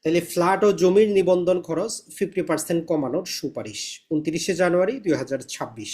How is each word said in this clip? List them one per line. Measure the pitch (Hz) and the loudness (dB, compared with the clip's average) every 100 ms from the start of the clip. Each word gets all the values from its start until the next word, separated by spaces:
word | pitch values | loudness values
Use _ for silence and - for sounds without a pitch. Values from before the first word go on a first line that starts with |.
তাহলে | - 170 | 2 0
ফ্ল্যাট | 165 - 175 190 | 0 0 2 4
ও | 208 | 4
জমির | 175 180 190 220 202 | 4 4 6 4 4
নিবন্ধন | 180 180 175 180 165 | 4 4 4 0 0
খরচ | 160 220 - - - | -4 -4 -6 -14 -6
ফিফটি | 185 - | -4 -4
পার্সেন্ট | 170 156 - 170 - | -2 -2 0 -2 0
কমানোর | 160 131 147 | -2 0 -4
সুপারিশ, | 190 - 147 - 107 104 - - _ | -4 -8 -8 -8 -10 -10 -12 -14 _
ঊনত্রিশে | 156 151 160 - | -4 -2 -4 -4
জানুয়ারি | 170 180 175 190 262 | 0 2 2 0 -2
দুই | 196 135 | -2 -2
হাজার | 131 135 127 | 0 -6 -8
ছাব্বিশ | - 131 113 101 | -10 -10 -10 -12